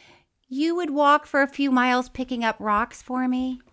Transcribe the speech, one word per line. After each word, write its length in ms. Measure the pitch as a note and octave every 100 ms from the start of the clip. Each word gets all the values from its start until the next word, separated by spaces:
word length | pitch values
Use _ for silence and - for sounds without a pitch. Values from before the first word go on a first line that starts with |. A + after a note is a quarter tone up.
| _ _ _ _ -
you 280 | C4 E4 E4+
would 140 | E4
walk 340 | C#4 C#4+ D4 D4
for 160 | C#4+
a 60 | C#4
few 240 | - C#4
miles 380 | B3+ B3 B3 B3
picking 340 | - B3+ A#3+
up 140 | A3+ A3
rocks 420 | G#3 G#3 A#3 -
for 260 | - B3+ B3+
me? 320 | B3+ B3+ B3+ _